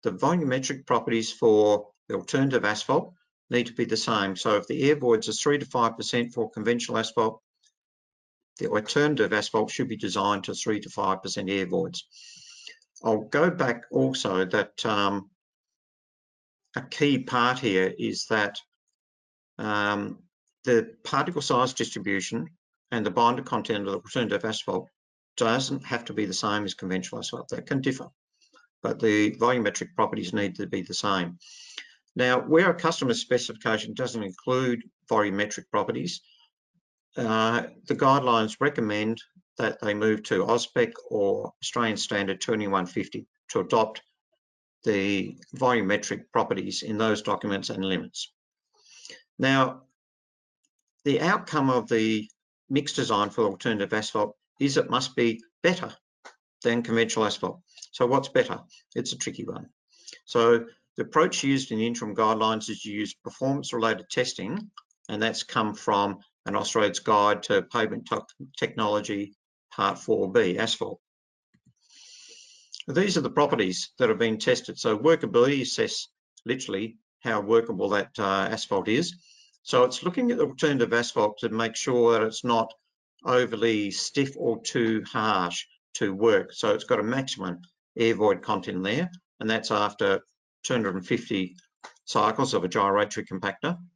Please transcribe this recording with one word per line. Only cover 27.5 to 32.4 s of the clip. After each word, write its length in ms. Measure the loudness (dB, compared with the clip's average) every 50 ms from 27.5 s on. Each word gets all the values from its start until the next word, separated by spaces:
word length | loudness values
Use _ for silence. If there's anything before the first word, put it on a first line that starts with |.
| -10 -10 -6
can 160 | -4 -4 -2
differ, 260 | 0 -2 -4 -4 -10 -16 _ _ _ _ _ _ _ _ _ -20 _ _ _ _
but 180 | -4 -4 -4 0
the 320 | 2 2 4 4 4 2
volumetric 640 | 2 2 2 2 2 2 0 -2 -2 -4 -8 -8 -2
properties 380 | -2 0 0 0 -6 -6 -4 -2
need 220 | -2 -2 -2 -4
to 120 | -6 -8 -6
be 160 | -6 -6 -6
the 100 | -6 -8
same. 440 | -4 -2 0 0 0 -2 -4 -8 -14 -20 -20 -20 -20 -20 -20 -18 -18 -18 -20 _ _ _ _ _
Now, 240 | 0 2 2 2
where 300 | 2